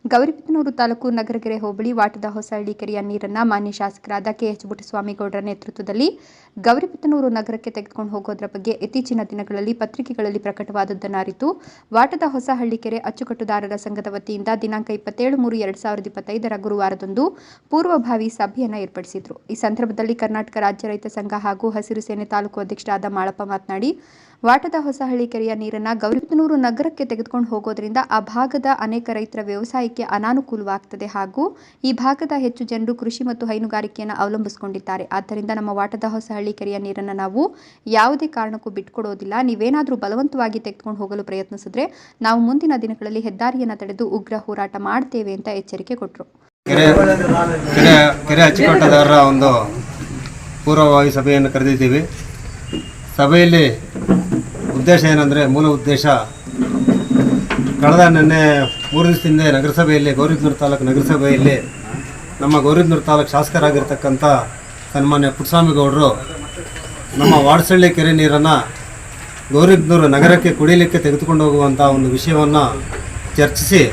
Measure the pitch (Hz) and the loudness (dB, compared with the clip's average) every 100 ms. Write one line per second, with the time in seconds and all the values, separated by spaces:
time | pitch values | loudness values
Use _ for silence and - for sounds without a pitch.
0 | 233 240 294 302 - 311 285 254 233 233 | 0 0 0 -4 -4 -2 -2 -2 -4 -2
1 | 254 233 220 233 226 220 208 202 220 233 | -4 -6 -6 -8 -8 -8 -8 -6 -6 -2
2 | 214 214 208 208 214 214 208 208 214 208 | -2 -4 -12 -12 -10 -10 -10 -12 -10 -10
3 | 202 208 196 208 233 208 208 202 202 196 | -8 -10 -8 -2 0 -2 -4 -8 -10 -10
4 | - 202 202 220 220 208 202 208 - 208 | -10 -8 -8 -6 -8 -8 -14 -16 -10 -10
5 | 202 202 202 202 202 202 - - 196 208 | -10 -10 -8 -8 -10 -12 -14 -14 -10 -4
6 | 311 285 _ _ _ - 208 247 - - | -4 -4 _ _ _ -4 0 0 -2 -6
7 | 302 294 262 226 220 220 226 220 208 - | -2 -2 -2 -4 -8 -12 -12 -14 -14 -14
8 | 214 202 202 202 208 196 202 220 - 262 | -12 -10 -10 -12 -12 -10 -10 -8 -6 -6
9 | 254 233 202 208 202 202 208 233 220 - | -4 -6 -6 -10 -10 -8 -8 -6 -8 -8
10 | 247 233 208 202 202 196 208 208 196 196 | -12 -8 -6 -6 -10 -10 -10 -6 -6 -6
11 | 202 196 190 185 294 - - _ _ 226 | -8 -6 -8 -6 -6 -6 -14 _ _ 0
12 | 269 339 311 262 254 254 233 226 226 226 | 0 0 -4 -4 -6 -4 -4 -6 -8 -8
13 | 220 226 254 233 220 208 202 208 208 208 | -10 -12 -12 -10 -6 -6 -6 -12 -10 -12
14 | 208 202 196 208 202 220 220 214 226 214 | -10 -12 -12 -8 -6 -4 -6 -8 -8 -10
15 | 214 214 247 277 240 226 196 196 220 202 | -10 -4 -2 0 -2 -4 -8 -8 -8 -8
16 | 196 202 190 214 226 208 202 202 190 190 | -10 -14 -10 -8 -8 -8 -6 -4 -4 -4
17 | 196 196 330 - _ _ _ 302 349 320 | -6 -2 -4 -4 _ _ _ -2 0 -2
18 | 233 226 220 - 202 240 240 214 185 190 | 0 -4 -4 -6 -8 -4 -6 -6 -10 -12
19 | 180 190 - - _ 220 220 220 233 214 | -14 -16 -16 -20 _ -6 -4 -4 -6 -4
20 | 226 233 220 214 220 220 202 208 220 208 | -6 -4 -4 -6 -6 -4 -4 -4 -10 -10
21 | 214 214 202 208 208 196 226 208 214 214 | -12 -12 -8 -6 -6 -4 -6 -6 -8 -10
22 | 220 208 208 208 202 202 196 202 - 196 | -8 -12 -6 -6 -6 -10 -10 -10 -6 -6
23 | 202 196 190 190 202 196 196 196 254 - | -6 -6 -6 -8 -10 -10 -10 -6 -6 -6
24 | _ _ _ _ 233 269 349 320 285 269 | _ _ _ _ 0 0 0 -6 -6 -6
25 | 262 247 240 233 220 214 214 214 220 226 | -6 -4 -6 -6 -6 -6 -8 -8 -6 -4
26 | 214 220 320 311 311 302 247 226 302 320 | -2 -4 -2 0 0 0 -2 -2 -6 -6
27 | 262 220 226 247 233 220 214 214 208 233 | -8 -8 -6 -6 -4 -6 -8 -8 -4 -4
28 | - 214 208 226 262 277 269 269 220 226 | -2 -4 -4 -4 -4 -2 -2 -2 -4 -6
29 | 233 220 220 226 202 202 233 254 233 233 | -6 -8 -8 -10 -8 -8 -6 -6 -6 -8
30 | 226 202 220 262 269 220 196 196 _ 196 | -6 -4 -2 -4 -4 -10 -8 -10 _ -16
31 | 208 208 190 - - - _ _ 262 240 | -12 -10 -8 -4 -6 -6 _ _ -6 -2
32 | 262 277 302 285 254 240 233 226 226 240 | -2 -2 -4 -4 -4 -6 -10 -6 -6 -6
33 | 226 233 247 240 233 214 220 214 214 - | -8 -8 -8 -6 -8 -6 -6 -6 -8 -10
34 | 214 208 202 214 202 - 196 190 190 185 | -10 -6 -4 -4 -8 -10 -12 -12 -10 -10
35 | 185 196 190 208 208 220 208 202 202 214 | -8 -8 -8 -10 -8 -8 -6 -6 -6 -6
36 | 220 220 220 208 208 208 202 202 196 196 | -8 -8 -10 -10 -8 -8 -10 -8 -10 -10
37 | 196 196 190 214 339 - _ _ - 220 | -10 -8 -6 -2 -4 -6 _ _ -2 2
38 | 233 294 311 247 220 214 226 196 196 - | 2 0 -6 -6 -8 -10 -12 -12 -12 -12
39 | 214 202 196 214 254 220 226 294 269 254 | -10 -10 -6 -2 -2 -2 -2 -2 -2 -4
40 | 202 220 285 269 226 214 220 202 214 208 | -4 -4 -4 -2 -4 -4 -12 -14 -12 -10
41 | 196 208 196 190 190 196 - 226 311 - | -10 -10 -8 -10 -10 -14 -10 -6 -6 -10
42 | _ _ 220 233 233 285 320 262 220 220 | _ _ 0 2 2 0 0 -2 -4 -8
43 | 214 220 226 196 240 254 233 208 196 196 | -8 -8 -8 -6 -6 -4 -6 -8 -12 -8
44 | 226 208 196 214 220 208 196 202 202 226 | -6 -6 -6 -10 -8 -10 -8 -8 -4 -4
45 | 262 240 208 196 214 196 196 190 190 247 | -4 -8 -8 -8 -8 -10 -10 -14 -10 -10
46 | - - - _ _ _ - 170 156 165 | -10 -14 -20 _ _ _ 0 4 6 6
47 | 196 190 175 170 170 160 147 147 160 156 | 4 2 2 0 0 -2 -2 4 8 8
48 | 147 143 - 151 160 - 165 160 156 147 | 6 2 0 6 6 6 4 6 8 8
49 | 143 147 139 135 135 120 104 - - - | 8 8 8 6 4 4 0 -6 -10 -12
50 | - - - - - - 143 156 151 143 | -12 -10 -12 -14 -14 -6 0 6 8 6
51 | 143 131 131 139 135 135 131 127 127 139 | 6 2 2 4 2 2 0 2 2 2
52 | 170 - - - - - - - - - | -2 -10 -12 -12 -12 -12 -10 -10 -10 -16
53 | - - 139 170 175 170 143 113 - - | -10 0 4 6 8 6 4 0 -10 -8
54 | - 185 - - - - - 131 131 175 | 0 0 0 -4 -4 -8 -6 0 4 6
55 | 156 151 143 143 139 139 151 143 123 139 | 6 4 4 4 4 4 4 2 2 2
56 | 147 127 107 - - - - - - - | 4 2 0 -12 -12 -4 -2 0 2 2
57 | - - - - - - 131 135 147 170 | 2 2 2 0 0 -2 -2 2 6 8
58 | 175 160 156 160 151 143 127 - - 147 | 8 8 6 6 4 4 0 -4 -2 2
59 | 170 170 165 156 156 135 147 147 160 151 | 4 2 2 4 4 4 2 2 4 4
60 | 147 131 151 156 147 131 143 139 131 135 | 2 2 2 2 0 2 0 0 2 2
61 | 139 151 139 131 139 131 - - - - | 2 2 4 4 4 2 -4 -14 -12 -12
62 | - - - - 143 151 139 165 165 156 | -12 -16 -16 -4 2 4 4 4 4 2
63 | - 147 147 143 147 165 147 143 135 139 | 4 2 4 0 0 2 2 2 0 -2
64 | 139 131 147 131 113 - - - - 143 | -2 2 4 4 0 -12 -16 -18 -6 0
65 | 143 147 139 131 143 170 165 147 139 139 | 2 4 2 -2 0 4 4 4 2 4
66 | 139 104 - 139 147 - - - - - | 4 2 -6 -12 -12 -12 -12 -14 -14 -14
67 | - 131 143 151 139 165 165 185 180 165 | -8 2 6 6 8 6 6 6 6 4
68 | 160 160 151 147 156 143 - - - - | 2 4 4 4 4 4 0 -10 -14 -16
69 | - - - - - 139 175 185 156 170 | -16 -16 -16 -16 0 4 8 6 6 6
70 | 151 139 175 175 175 147 151 175 170 175 | 6 6 6 6 4 2 6 6 6 4
71 | 147 143 156 156 151 143 139 135 143 135 | 2 0 2 4 4 4 2 4 4 4
72 | 131 127 160 156 147 151 127 - - - | 2 0 2 2 4 4 2 -2 -8 -10
73 | - - - - 139 - - 190 120 | -10 -10 -6 2 2 2 2 4 4